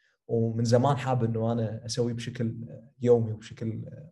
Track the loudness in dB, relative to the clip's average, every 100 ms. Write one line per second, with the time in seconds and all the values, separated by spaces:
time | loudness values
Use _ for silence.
0 | _ _ -2 0 2 2 4 6 6 2
1 | 0 0 0 0 0 0 -2 -6 -6 -2
2 | -2 -2 -8 -4 -4 -4 -12 -16 -20 -2
3 | 4 6 4 -4 -10 -8 -6 -6 -10 -16
4 | -14